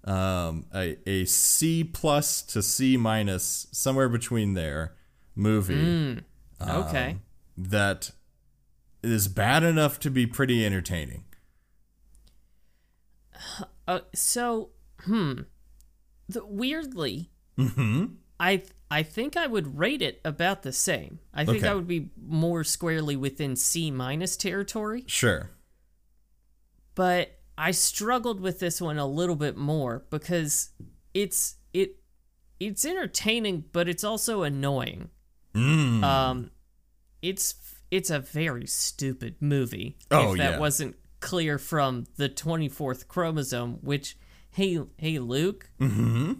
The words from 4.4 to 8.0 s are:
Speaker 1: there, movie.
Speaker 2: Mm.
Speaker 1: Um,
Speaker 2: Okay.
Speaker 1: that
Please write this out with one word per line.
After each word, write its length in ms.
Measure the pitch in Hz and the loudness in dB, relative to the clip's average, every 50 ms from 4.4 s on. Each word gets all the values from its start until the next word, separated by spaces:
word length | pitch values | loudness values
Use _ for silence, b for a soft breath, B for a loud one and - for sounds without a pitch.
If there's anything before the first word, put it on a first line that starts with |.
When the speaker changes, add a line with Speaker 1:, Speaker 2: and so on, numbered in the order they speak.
| 107 101 98 | 2 2 2
Speaker 1:
there, 400 | 92 80 78 73 78 80 80 b b b b b b b b b | 0 0 -2 -2 -4 -4 -6 b b b b b b b b b
movie. 400 | - 101 107 110 107 98 92 90 | 0 2 4 4 4 2 2 2
Speaker 2:
Mm. 480 | 73 156 170 175 170 156 139 120 - - _ - - - - - - | 2 4 4 4 2 0 0 -4 -6 -10 _ -20 -20 -20 -20 -16 -10
Speaker 1:
Um, 100 | - 76 85 85 78 | -6 -2 -2 -2 0
Speaker 2:
Okay. 340 | 78 80 127 123 131 - 98 - _ - - _ - - | 0 0 0 0 -2 -4 -8 -10 _ -20 -20 _ -18 -12
Speaker 1:
that 540 | - 92 92 101 104 101 101 95 - | -10 -6 0 2 2 2 2 0 -2